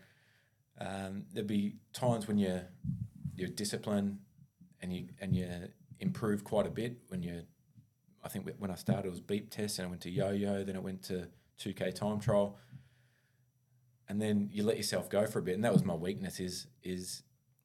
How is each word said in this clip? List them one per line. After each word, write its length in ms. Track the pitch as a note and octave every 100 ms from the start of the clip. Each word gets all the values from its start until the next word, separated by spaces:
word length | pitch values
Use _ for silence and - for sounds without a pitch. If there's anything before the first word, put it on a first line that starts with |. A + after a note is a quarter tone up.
| - _ _ _ _ _ _ -
um, 460 | F#2 G2 F#2+ G2 G#2
there'd 120 | A#2 G#2
be 300 | G#2 G#2 - _
times 340 | - B2 A2+ G2+
when 120 | G#2
you're, 240 | F#2+ F2+ - - - - - - -
you're 160 | - F2
disciplined 680 | - G#2 F#2+ G#2+ G2+ G2+ G2+ - - - _ - -
and 100 | F2+
you, 180 | F2+ F2+ -
and 160 | F#2+ F#2
you 100 | F2+ F2 F#2+ - - -
improve 440 | F#2+ F2+ A2 G#2
quite 220 | - G#2 F2+
a 40 |
bit. 260 | C#2+ D#2+ - -
When 140 | F#2
you, 200 | E2+ E2+ E2 _ _ - - _ _ _
I 40 | -
think 200 | G2+ -
wh-, 100 | -
when 100 | G2+
I 40 | F2
started, 300 | - G2 F#2+
it 40 |
was 100 | F2
beep 300 | - G#2 -
test, 280 | - G#2 -
and 80 | F2+
I 40 |
went 100 | F2
to 80 | F2
yo-yo, 540 | F#2+ G2 G2+ G2+ G2
then 120 | G2 F#2+
it 60 |
went 200 | F#2+ F#2+
to 240 | - F#2 F2 - _ -
two 160 | G#2
K 160 | - F#2
time 300 | - G#2 G#2
trial, 360 | A#2 G2+ G2+ - - - - _ _ _ _ _ _ _ _ _ _ _ -
and 120 | G2+
then 280 | G#2+ G#2 G2+
you 100 | G#2
let 140 | G#2+ -
yourself 320 | G2+ F#2+ -
go 160 | G2+ G#2+
for 120 | A2
a 40 |
bit. 120 | F2
And 100 | F#2
that 80 | A#2
was 120 | F#2+
my 100 | F#2
weakness 460 | E2 F2+ G#2 F#2 -
is, 260 | F#2 E2+ - _
is 400 | F#2 F#2 F#2 - - _ _ _